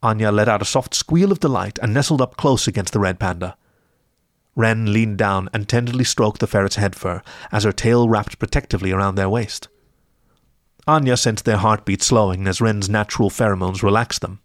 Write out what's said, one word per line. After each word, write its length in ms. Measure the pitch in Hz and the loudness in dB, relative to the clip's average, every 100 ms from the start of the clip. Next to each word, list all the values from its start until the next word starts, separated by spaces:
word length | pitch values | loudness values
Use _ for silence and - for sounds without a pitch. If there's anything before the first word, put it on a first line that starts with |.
Anya 260 | 117 107 107 | 0 2 2
let 200 | 104 107 | 4 4
out 120 | 104 | 2
a 40 | 98 | 0
soft 280 | 139 - | -2 -2
squeal 380 | - - 160 196 | -6 0 2 2
of 80 | 196 | 2
delight 400 | 156 120 95 - | 0 0 -4 -4
and 120 | 113 | -2
nestled 280 | 113 139 151 | 0 0 0
up 140 | 127 - | 0 0
close 320 | 147 131 - | 0 2 0
against 240 | 104 92 | -2 -4
the 80 | 110 | 0
red 180 | 98 92 | 0 0
panda. 380 | 95 87 90 - _ _ _ _ _ _ _ _ _ - | -4 -4 -8 -12 _ _ _ _ _ _ _ _ _ -2
Wren 360 | 113 113 110 | 0 2 0
leaned 260 | 104 110 101 | 0 0 -2
down 320 | 104 98 95 | -2 -2 -2
and 160 | 110 104 | -6 -2
tenderly 340 | 120 120 123 | -2 0 -2
stroked 360 | 123 - 110 - | -2 0 0 0
the 80 | - | -2
ferret's 280 | 104 98 - | 0 0 0
head 180 | 104 - | -2 -2
fur 260 | 92 90 - - - | -8 -8 -12 -20 -6
as 140 | 107 | 0
her 80 | 104 | 0
tail 380 | 95 - 120 120 | 0 2 4 4
wrapped 300 | 110 101 - | 2 0 -8
protectively 520 | 107 - - 95 95 | -2 -2 -2 -4 0
around 240 | 92 98 95 | 0 0 0
their 140 | 95 | 0
waist. 400 | 110 113 - - _ _ _ _ _ _ _ _ _ _ _ - | 0 -2 -8 -14 _ _ _ _ _ _ _ _ _ _ _ 2
Anya 280 | 156 135 123 | 2 4 2
sensed 300 | - 110 - | 0 0 0
their 120 | 104 | 2
heartbeats 480 | 104 107 - 98 - | 2 0 0 -2 2
slowing 420 | 120 101 92 95 | 2 2 0 -2
as 120 | 92 | 0
Wren's 300 | 113 104 95 | 0 0 0
natural 400 | 107 104 - 101 | -2 -2 0 0
pheromones 540 | - 113 95 92 95 | 2 0 0 -2 0
relaxed 380 | 101 104 117 - | 2 2 0 -6
them. 180 | - 98 | -8 -12